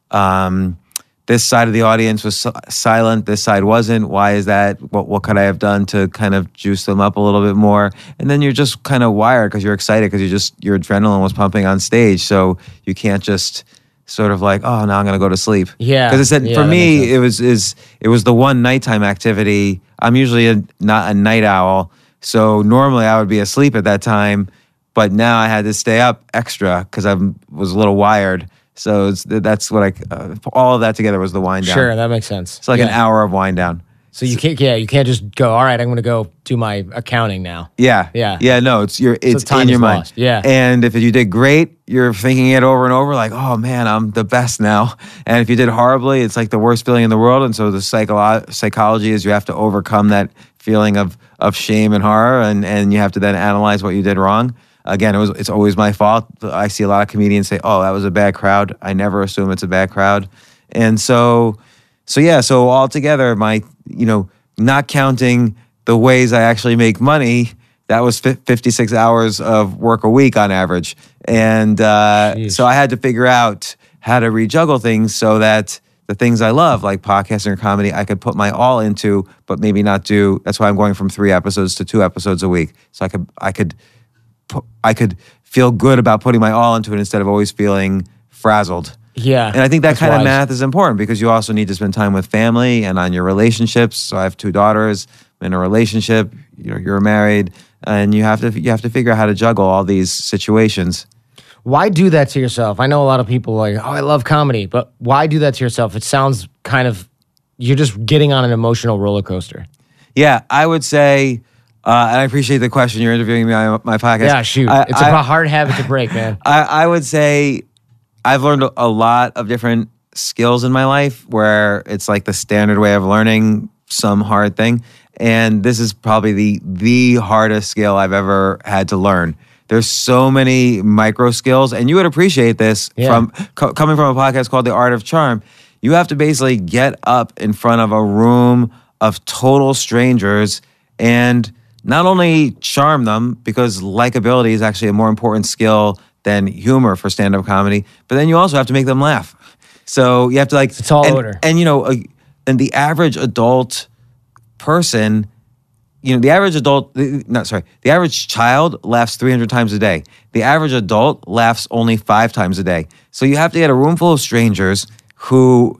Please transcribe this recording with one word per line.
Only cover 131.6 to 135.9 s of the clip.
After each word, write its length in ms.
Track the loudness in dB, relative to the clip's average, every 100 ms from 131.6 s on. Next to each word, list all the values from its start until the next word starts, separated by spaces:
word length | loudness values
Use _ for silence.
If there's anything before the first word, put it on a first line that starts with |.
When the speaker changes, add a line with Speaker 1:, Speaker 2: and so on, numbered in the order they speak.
| 2
Speaker 1:
and 160 | 0 0
you 60 | 2
would 100 | 2
appreciate 520 | 2 2 4 2 2
this 320 | 0 0 -4 -4
Speaker 2:
Yeah. 120 | 0
Speaker 1:
from 240 | 2 0 -4 -14 -4
co-, 180 | -4
coming 220 | 0 0 2
from 200 | 2 2
a 40 |
podcast 300 | 0 0 -2
called 160 | -2 0
The 80 |
Art 200 | 0 0
of 100 | 0
Charm. 380 | -2 0 0 -2 -8 _ _ _
You 120 | 0